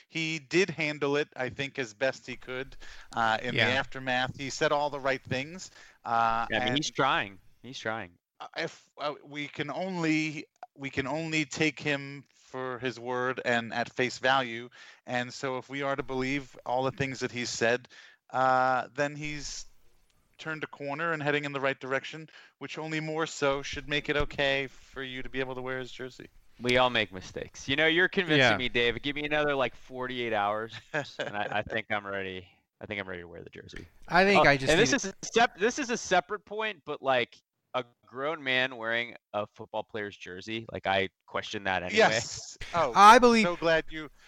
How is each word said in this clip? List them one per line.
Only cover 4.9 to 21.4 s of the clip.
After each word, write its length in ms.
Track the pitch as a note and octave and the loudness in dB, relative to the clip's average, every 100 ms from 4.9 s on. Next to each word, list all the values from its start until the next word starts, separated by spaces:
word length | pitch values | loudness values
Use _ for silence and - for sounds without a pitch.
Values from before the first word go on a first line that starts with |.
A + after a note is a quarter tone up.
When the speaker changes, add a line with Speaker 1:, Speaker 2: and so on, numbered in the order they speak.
| C#3 | -2
Speaker 1:
right 200 | C3+ C3+ | -2 -2
things. 480 | - B2+ C#3 F#3 - - - _ - | -2 -4 -4 -10 -16 -20 -20 _ -2
Uh, 420 | A#2 A2+ A2+ A2+ | 2 4 2 0
Speaker 3:
Yeah, 80 | A2 | 0
I 20 | |
mean, 80 | B2+ | 2
Speaker 1:
and 80 | C3 | 0
Speaker 3:
he's 120 | D#3 | -2
trying. 460 | - C3+ D#3+ G#2 G2 - - | 0 2 2 -2 -10 -20 -20
He's 160 | A#2 C3 | -16 -8
trying. 340 | A#2 A2 F2+ F2 _ - | -6 -6 -8 _ _ -18
Speaker 1:
uh, 80 | C#3+ - | -12 -8
if, 320 | E3 - _ - | -8 -10 _ -8
uh, 160 | C#3+ C#3 C#3+ | -8 -8 -10
we 240 | D3 C#3+ | -10 -8
can 200 | - D3 | -6 -6
only, 760 | C#3+ F#3+ F3+ D#3+ D#3 D#3 D3 - _ - - | -6 -6 -2 0 2 0 -6 -12 _ -20 -12
we 140 | C#3 | -8
can 180 | C#3 C3+ | -4 -4
only 360 | D3+ E3 D#3 | -4 -2 -2
take 340 | D3 - D#3 - | -2 0 0 0
him 460 | D3 C#3 C#3 C#3 - | -4 -4 -6 -14 -18
for 480 | _ _ C3 C3 B2 | _ _ -8 -6 -4
his 220 | B2+ A#2 | -6 -6
word 400 | A#2+ B2 B2 B2+ | -4 -2 -2 -2
and 300 | - A#2+ A#2 | 0 0 0
at 180 | A#2+ A2+ | -4 -4
face 260 | - B2 - | -2 -2 0
value. 520 | B2+ C3+ B2 A2+ B2 - - - - | 2 2 0 -6 -12 -18 -20 -18 -6
And 280 | B2 B2 | -4 -4
so 240 | - C#3 B2+ | -6 -6 -6
if 120 | B2 | -6
we 120 | C#3 | -6
are 160 | C#3 C#3 | -4 -4
to 60 | |
believe 540 | C3+ C3 B2+ C#3 C3 - - | -4 -4 -2 -4 -6 -12 -4
all 180 | B2 | -2
the 80 | C3 | 0
things 280 | - C3+ B2+ | -2 -4 -4
that 140 | B2+ | -6
he's 160 | A#2+ A#2 | -4 -6
said, 400 | - A2+ B2 B2 - - _ _ | 0 2 0 -4 -20 -20 _ _
uh, 560 | B2+ C3 B2+ B2+ B2+ - A#2+ | 0 2 4 4 0 -2 -4
then 180 | C#3+ | -4
he's 520 | D3 D3+ D3 C3+ - - - - _ _ _ _ - | -4 -8 -8 -10 -12 -14 -20 -20 _ _ _ _ -14
turned 260 | D#3+ D#3 | -10 -8
a 40 | D3 | -8
corner 440 | - C#3+ C#3 E3+ | -8 -6 -4 -2
and 100 | D#3+ | 0
heading 220 | D3 D3 | 2 0